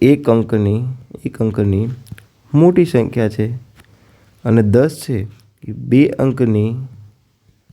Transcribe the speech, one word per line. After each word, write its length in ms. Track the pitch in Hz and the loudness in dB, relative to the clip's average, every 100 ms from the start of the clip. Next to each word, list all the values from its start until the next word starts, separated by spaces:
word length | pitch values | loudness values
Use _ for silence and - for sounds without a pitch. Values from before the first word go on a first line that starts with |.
એક 280 | 123 143 143 | 2 2 2
અંકની, 560 | 117 110 113 101 107 127 131 - - - | 0 2 0 0 -2 -4 -10 -14 -12 -10
એક 120 | - | -4
અંકની 520 | 113 110 101 95 117 127 - - - _ _ | -4 0 0 0 -2 -6 -14 -20 -20 _ _
મોટી 320 | 147 175 180 170 | 2 4 4 2
સંખ્યા 440 | 123 110 120 107 | 0 0 -2 -2
છે. 420 | 104 110 123 - _ _ _ _ _ _ _ 120 | -2 -4 -6 -14 _ _ _ _ _ _ _ 0
અને 160 | 113 | 2
દસ 400 | 104 117 151 160 | 4 2 2 -2
છે 160 | - 113 104 - _ _ - | -8 -8 -8 -14 _ _ -16
એ 40 | |
બે 300 | 110 123 123 151 | -12 0 2 2
અંકની 640 | - 135 123 120 107 107 123 131 - - _ _ _ _ _ _ | 0 -2 0 0 0 -2 -4 -10 -16 -20 _ _ _ _ _ _